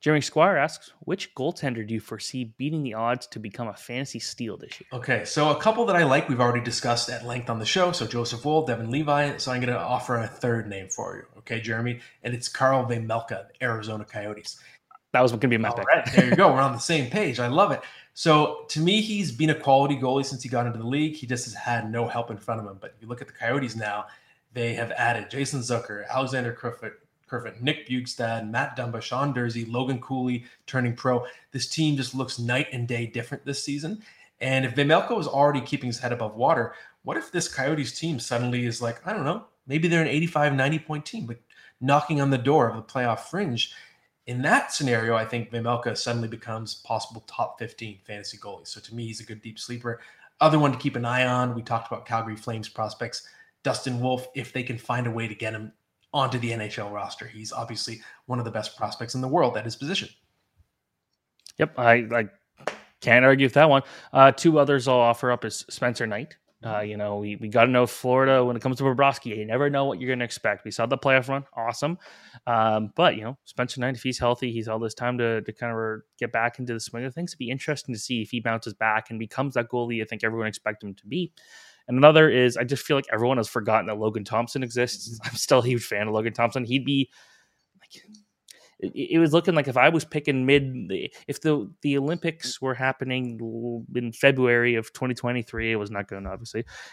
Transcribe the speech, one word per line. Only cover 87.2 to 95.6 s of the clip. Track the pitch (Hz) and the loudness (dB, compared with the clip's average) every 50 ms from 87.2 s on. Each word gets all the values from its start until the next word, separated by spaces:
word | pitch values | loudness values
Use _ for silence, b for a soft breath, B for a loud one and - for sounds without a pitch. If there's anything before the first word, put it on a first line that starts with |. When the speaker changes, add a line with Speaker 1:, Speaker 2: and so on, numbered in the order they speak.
| b b b b b b b b b _ _ _ | b b b b b b b b b _ _ _
Speaker 1:
like, | _ _ - - - - 214 - _ _ _ _ _ b b b b b b - | _ _ -20 -20 -20 -20 -20 -20 _ _ _ _ _ b b b b b b -10
it, | - 95 - - 143 - | -10 -8 -6 -6 -4 0
it | - 165 | 4 4
was | 165 156 143 | 4 6 6
looking | 170 170 - 170 | 4 4 4 2
like | 156 139 139 | 2 2 2
if | 117 | 4
I | 127 127 151 | 6 6 6
was | 165 160 156 | 6 4 0
picking | - - 156 147 - 139 131 127 | -2 -4 -4 0 0 0 2 4
mid, | 131 143 143 139 131 131 123 101 82 95 - - - B B B - | 6 6 6 4 2 -2 -6 -6 -6 -6 -6 -6 -8 B B B -10
if | 135 - - | -8 -2 0
the, | 160 151 143 104 95 - _ - | 0 0 0 -2 -6 -8 _ -2
the | 147 139 143 | 0 2 2
Olympics | 139 147 170 170 - 170 160 160 - - - - | 0 0 -2 -2 -4 -4 -4 -6 -8 -10 -8 -4
were | 135 131 127 | -4 -4 -2
happening | 120 131 131 131 - 131 127 127 127 127 123 117 113 | 0 0 0 0 -2 -4 -4 -2 -2 -2 -4 -6 -8
l-, | 117 113 113 113 117 120 120 117 110 - - | -8 -8 -8 -8 -6 -6 -8 -8 -10 -6 -4
in | 120 120 117 110 | -4 -4 -4 0
February | - - 139 135 131 127 123 120 120 120 120 120 | 4 6 6 6 6 6 4 6 4 4 4 2
of | 113 113 - - | 0 -2 -4 -6
twenty | - 131 127 123 | -6 -4 -4 -4
twenty-three, | - - 123 123 123 117 - - 113 | -2 -2 -2 -2 -4 -4 -6 -6 -4